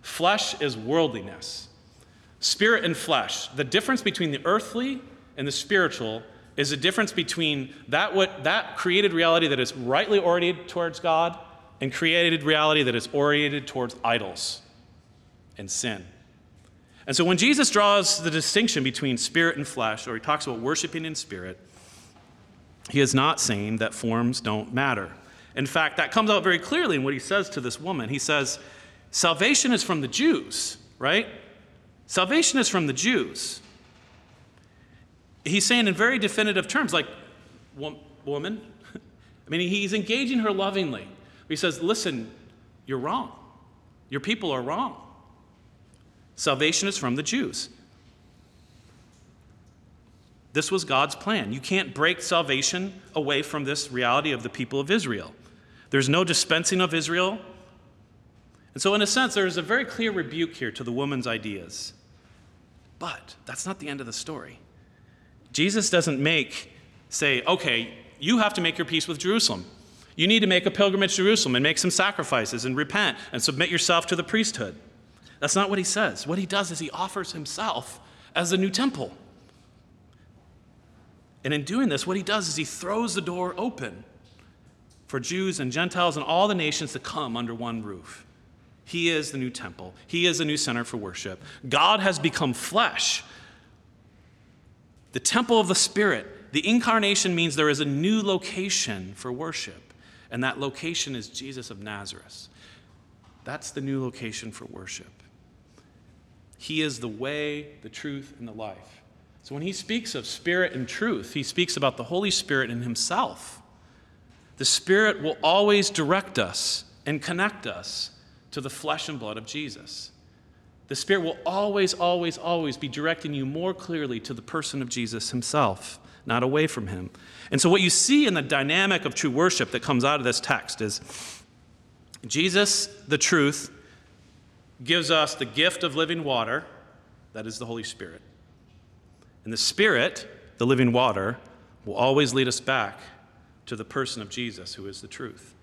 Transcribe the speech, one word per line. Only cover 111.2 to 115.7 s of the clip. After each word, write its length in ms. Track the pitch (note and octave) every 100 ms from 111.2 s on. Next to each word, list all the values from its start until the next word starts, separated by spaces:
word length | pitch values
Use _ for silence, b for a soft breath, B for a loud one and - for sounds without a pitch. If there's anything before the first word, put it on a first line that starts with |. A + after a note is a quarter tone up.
| G2
he 80 | D3+
speaks 340 | C3 - F3 -
about 200 | C#3 -
the 80 |
Holy 260 | A#2 F3 G3+
Spirit 400 | - - C#3 A#2+
and 140 | A#2+
himself. 720 | A#2+ A#2 - F#3+ B3 - - - - - b b b b _ - - -
The 80 | C3+
Spirit 560 | - - G3 G#3+ -
will 160 | D3+ -
always 460 | D3+ F#3 G#3